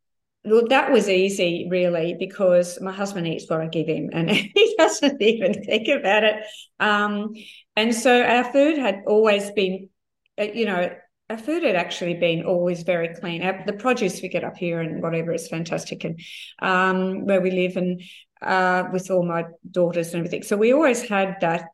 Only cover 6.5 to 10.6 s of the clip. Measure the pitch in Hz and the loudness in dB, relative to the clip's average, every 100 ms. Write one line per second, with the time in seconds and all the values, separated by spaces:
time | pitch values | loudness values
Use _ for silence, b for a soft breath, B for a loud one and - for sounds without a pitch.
6.5 | B - - 208 208 208 208 220 220 B | B -14 -2 0 2 0 -2 -6 -10 B
7.5 | B _ 214 226 233 254 247 - 240 240 | B _ 0 0 2 4 6 4 2 4
8.5 | 277 294 311 240 202 - 214 220 202 202 | 4 4 4 0 -2 2 4 4 4 0
9.5 | - 185 185 190 _ _ _ _ - 208 | -2 -2 -2 -10 _ _ _ _ -6 -4
10.5 | 233 | -2